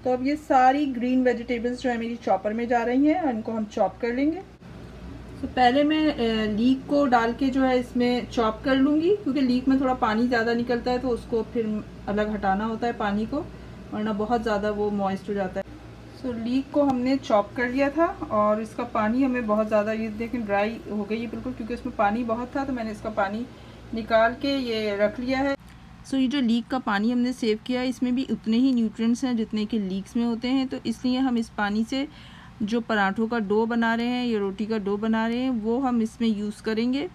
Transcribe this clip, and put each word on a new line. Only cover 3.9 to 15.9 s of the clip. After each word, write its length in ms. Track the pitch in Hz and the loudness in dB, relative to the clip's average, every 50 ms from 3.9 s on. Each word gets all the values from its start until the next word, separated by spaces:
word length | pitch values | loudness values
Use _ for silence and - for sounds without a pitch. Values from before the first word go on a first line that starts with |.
| - - | 0 -2
कर 120 | - 233 240 | -4 -2 0
लेंगे। 280 | 247 277 302 330 359 381 - - - - - - - - - - - - - - - - - - - | 0 0 0 0 -2 -8 -14 -20 -20 -20 -18 -16 -16 -16 -16 -16 -16 -14 -14 -14 -14 -16 -16 -12 -10
तो 60 | - 247 | -10 -6
पहले 360 | - 254 254 247 247 277 294 | 2 4 4 6 6 6 4
मैं, 300 | 294 311 311 311 302 - | 4 4 4 2 2 2
अ, 380 | - 233 226 226 220 220 214 | 2 0 0 2 0 0 0
leek 340 | 214 208 233 254 262 262 - - | 0 2 4 4 2 2 0 0
को 180 | 294 285 285 | 2 2 4
डाल 280 | 269 247 240 226 233 240 | 6 4 4 4 2 0
के 160 | - 277 269 | 0 -2 0
जो 140 | 247 269 262 | 2 2 2
है 160 | 262 254 254 | 4 4 2
इसमें 500 | 247 - - 247 240 247 247 247 208 - | 0 -2 0 0 2 2 2 0 -2 -2
chop 320 | - - 233 220 220 - - | -2 0 0 0 0 -2 0
कर 100 | 285 262 | 2 4
लूँगी 400 | 269 269 294 294 311 320 349 415 | 4 4 4 4 4 4 4 2
क्योंकि 260 | 403 - 285 254 294 | 2 2 -2 0 2
leek 260 | 269 247 247 247 254 269 | 2 4 2 2 4 4
में 120 | 269 262 | 2 4
थोड़ा 120 | 277 254 254 | 4 2 2
पानी 340 | 254 - 226 214 220 247 247 | 2 2 2 2 2 2 2
ज़्यादा 260 | 247 233 226 233 233 | 2 2 2 2 2
निकलता 380 | 233 240 240 247 240 226 247 | 0 0 0 -2 -2 0 0
है 80 | 247 247 | -2 0
तो 100 | 262 254 | 0 0
उसको 340 | 233 226 - - 240 226 220 | -2 -2 -2 -2 -2 -2 -2
फिर 400 | - - 247 226 214 214 214 208 - - - - - | -2 -2 -2 -2 -2 -2 -4 -6 -8 -14 -12 -6 -4
अलग 240 | 202 208 214 214 | -2 0 0 0
हटाना 340 | 220 202 196 196 190 196 214 | -2 -2 0 0 0 2 0
होता 220 | 226 226 220 233 240 | -2 -4 -2 -2 -4
है 60 | 240 | -2
पानी 320 | - 226 202 202 208 220 | -2 -2 -2 0 -2 -2
को, 200 | 220 277 294 349 - - - - - - - - - - | -2 -4 -6 -6 -6 -12 -16 -16 -16 -16 -16 -14 -10 -6
वरना 200 | 214 214 220 214 | -4 -4 -2 -2
बहुत 300 | 196 214 214 240 240 220 | -2 -2 0 0 0 0
ज़्यादा 260 | 226 214 208 202 214 | 0 0 0 0 0
वो 180 | 208 202 208 208 | 0 0 -2 0
moist 400 | 208 202 202 190 190 190 - - | 0 0 0 0 -2 -4 -4 -4
हो 40 | 208 | -4
जाता 260 | 202 190 180 175 190 | -2 -2 -4 -4 -6
है। 100 | 196 - - - - - | -8 -8 -12 -18 -18 -18